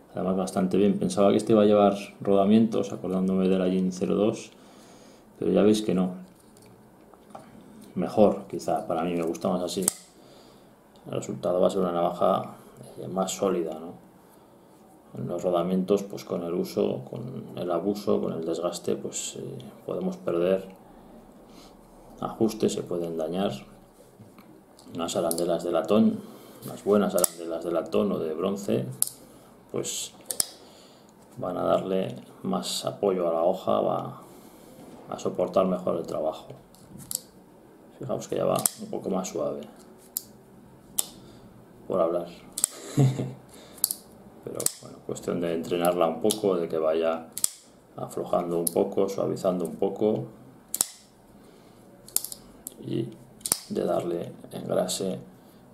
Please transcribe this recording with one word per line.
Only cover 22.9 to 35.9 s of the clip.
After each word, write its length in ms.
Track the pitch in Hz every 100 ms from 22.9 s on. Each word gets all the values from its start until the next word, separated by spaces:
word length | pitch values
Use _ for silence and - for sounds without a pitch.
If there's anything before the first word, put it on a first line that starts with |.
| 87 85 82
dañar. 360 | 80 90 98 - - - - - - - - - - - - - -
Unas 220 | 85 82 104
arandelas 480 | 85 85 87 82
de 80 | 87
latón, 480 | 85 80 104 110 - - - - -
unas 200 | - -
buenas 300 | 95 104 92
arandelas 500 | 92 90 - 82 82
de 60 | 87
latón 420 | 82 78 104 104
o 60 | 87
de 160 | 80
bronce, 500 | 78 92 101 - 117 127 131 - - - - - - -
pues 400 | - - - - - - - - - - - - - - - - -
van 180 | 92 90
a 60 |
darle 540 | 87 90 92 95 95 - - -
más 420 | 95 92 92 -
apoyo 440 | - - 101 92 85
a 40 |
la 120 | 82
hoja, 360 | 85 95 - 107
va 400 | 95 87 87 - - - - - - - - - -
a 100 | -
soportar 480 | 101 95 92 95 92
mejor 300 | 90 -